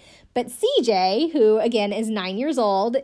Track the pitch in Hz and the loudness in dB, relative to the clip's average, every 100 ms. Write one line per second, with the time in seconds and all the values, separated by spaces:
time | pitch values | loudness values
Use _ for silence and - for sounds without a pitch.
0 | _ - _ 247 247 - 466 539 233 190 | _ -20 _ -8 -6 -4 0 2 2 2
1 | 190 214 330 302 214 220 233 233 202 202 | 2 0 0 2 4 4 2 0 -2 -4
2 | 220 214 185 196 294 262 214 196 220 262 | -4 -4 -4 -4 -4 0 0 2 0 -2